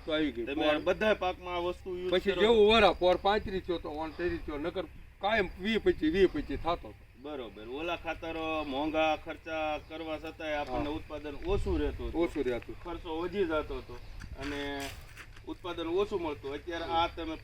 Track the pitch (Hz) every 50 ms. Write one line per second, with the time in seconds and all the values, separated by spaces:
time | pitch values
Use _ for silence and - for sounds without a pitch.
0 | - 165 151 156 156 143 117 117 117 127 143 156 160 151 151 151 147 175 185 170
1 | 214 220 202 - 190 185 175 - 180 180 180 175 170 180 175 - - 190 180 180
2 | 180 185 175 185 180 196 180 175 202 220 240 220 202 208 220 226 208 180 - -
3 | 175 180 180 - - 196 208 214 185 214 190 185 - - 170 165 - 160 147 151
4 | 160 156 147 - 175 175 170 160 - 170 151 143 151 175 170 185 170 - - -
5 | - - - - 190 202 226 220 190 160 - - 180 214 220 202 - 185 175 -
6 | 160 156 165 196 190 - - 147 - - 139 - - 165 175 170 147 139 - -
7 | - - - 117 131 147 151 135 120 104 98 104 107 117 127 143 165 175 170 156
8 | - 170 156 - 170 165 160 160 160 160 160 156 151 147 131 135 151 156 151 156
9 | 160 156 156 147 - 165 160 - - 165 160 156 156 156 151 143 - - 156 160
10 | 165 160 156 151 160 160 156 - 160 156 151 147 147 147 - - 151 147 151 156
11 | - - 156 147 147 151 139 143 147 170 202 196 - 202 175 151 147 139 - -
12 | - 151 131 156 170 170 - 151 127 127 123 117 - - 107 - - 175 165 165
13 | - 175 156 160 175 180 175 202 190 160 160 151 147 147 139 127 113 - - -
14 | - - - - - - - 135 139 143 143 143 143 143 143 139 139 - - -
15 | - - - - - - - - - - 160 - - 175 170 170 165 165 170 190
16 | 208 202 208 180 170 156 143 - 135 135 143 147 - 175 170 165 165 170 170 165
17 | 170 165 - 170 165 160 160 151